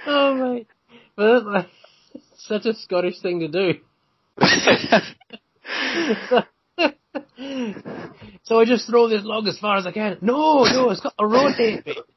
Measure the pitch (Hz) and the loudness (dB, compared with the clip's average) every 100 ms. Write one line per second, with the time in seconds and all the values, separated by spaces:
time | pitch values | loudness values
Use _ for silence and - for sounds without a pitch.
0 | - 285 277 269 254 247 226 _ _ 240 | -2 0 2 0 -2 -4 -10 _ _ -20
1 | _ - 208 247 208 196 175 _ _ _ | _ 0 4 4 2 -2 -4 _ _ _
2 | _ - _ _ - 214 233 226 - 175 | _ -20 _ _ -6 -4 -2 -6 -4 -2
3 | 180 180 185 175 160 160 190 - _ _ | -2 -4 -6 -4 -4 -2 0 -2 _ _
4 | _ _ _ - - - - 247 - 214 | _ _ _ 0 2 2 2 2 4 2
5 | - - _ - _ _ - - 262 302 | 2 -16 _ -20 _ _ -12 -8 -6 -4
6 | 330 202 - 247 - _ _ - 330 - | -2 -4 0 0 0 _ _ -2 -2 -2
7 | _ 285 285 _ 269 269 233 185 - - | _ -16 -16 _ -12 -8 -8 -8 -14 -14
8 | - - - - - 226 226 240 - 233 | -16 -18 -20 -20 0 2 4 2 2 2
9 | 233 214 208 220 214 170 208 196 180 208 | 2 0 -4 -6 -4 -6 -2 -2 -2 -4
10 | 214 180 196 262 311 294 240 254 247 196 | -6 -4 -2 0 2 4 4 4 0 -2
11 | - - 214 233 277 - 226 196 - 143 | -8 -4 2 2 2 2 -2 -2 -8 -12
12 | - | -14